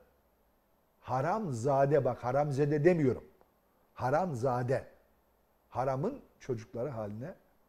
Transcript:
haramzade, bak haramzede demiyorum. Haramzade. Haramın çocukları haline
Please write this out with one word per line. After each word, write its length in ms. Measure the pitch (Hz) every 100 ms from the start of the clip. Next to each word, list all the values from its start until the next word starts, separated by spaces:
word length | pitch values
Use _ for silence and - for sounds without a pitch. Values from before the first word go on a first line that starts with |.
| _ _ _ _ _ _ _ _ _ _
haramzade, 1040 | - 127 151 214 196 117 127 135 139 147 127
bak 180 | 113
haramzede 600 | 120 131 147 131 147 151
demiyorum. 400 | 156 175 135 - - _ _ _ _ _ _
Haramzade. 920 | - 127 151 185 127 127 123 127 127 - - _ _ _ _ _ _ _
Haramın 520 | 117 135 131 190 294 - _
çocukları 500 | - 117 110 117 139
haline 460 | 113 104 107 147 - _ _